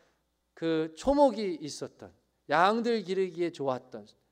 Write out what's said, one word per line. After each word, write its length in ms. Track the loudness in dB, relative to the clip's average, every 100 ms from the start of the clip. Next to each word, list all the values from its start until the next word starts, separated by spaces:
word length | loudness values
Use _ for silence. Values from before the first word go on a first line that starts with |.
| _ _ _ _ _
그 380 | -6 -2 0 -2 -4
초목이 640 | 0 6 4 4 -6 -6
있었던 520 | -10 -12 -14 -14 -20 _ _ _ 0
양들 520 | 4 4 2 0 -2
기르기에 480 | -2 -2 -2 -2 -4
좋았던 560 | -2 -4 -4 -8 -18 -18 _ _